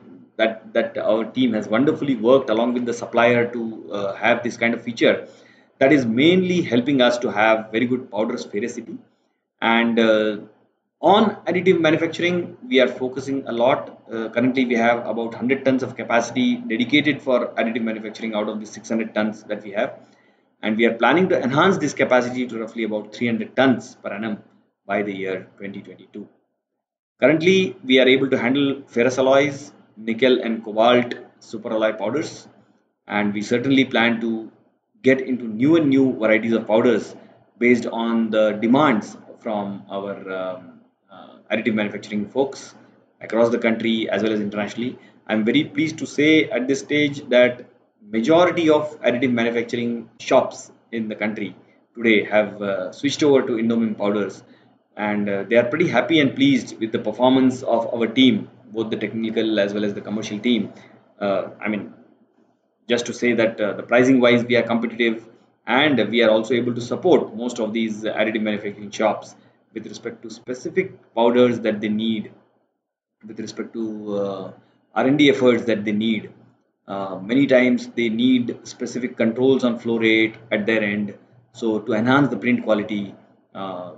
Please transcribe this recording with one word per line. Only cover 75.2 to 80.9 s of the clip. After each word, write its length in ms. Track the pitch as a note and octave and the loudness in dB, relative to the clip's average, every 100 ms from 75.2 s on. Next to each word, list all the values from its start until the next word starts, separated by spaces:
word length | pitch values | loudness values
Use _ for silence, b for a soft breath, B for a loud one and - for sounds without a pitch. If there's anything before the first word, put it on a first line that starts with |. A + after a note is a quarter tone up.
| C#3+ | 6
efforts 360 | - B2+ A2+ G#2 | 6 4 4 2
that 200 | G#2 G#2 | -2 0
they 60 | |
need. 400 | G#2 A2+ G#2+ F#2 - _ _ _ _ - | 0 0 -2 -4 -16 _ _ _ _ -12
Uh, 320 | G2 G2 F#2 | -8 -8 -8
many 240 | F#2+ B2+ C#3 | -2 2 4
times 420 | B2+ B2+ A#2+ - | 4 4 0 -2
they 200 | - A#2 | -4 -2
need 480 | A2 B2+ B2+ A#2 - | 0 2 2 0 -8
specific 520 | - - A#2+ - B2 - | -14 -12 -10 -6 -6 -2
controls 480 | A2+ A2 C3 C3 | -2 2 2 2
on 140 | B2+ A2+ | 0 -2
flow 220 | A#2 A#2 | -2 0
rate 360 | A2+ A2 A2 A2+ - | 2 4 2 -2 -6
at 140 | G#2+ G#2 | -4 0
their 160 | A2 | 0
end. 300 | G#2 | 0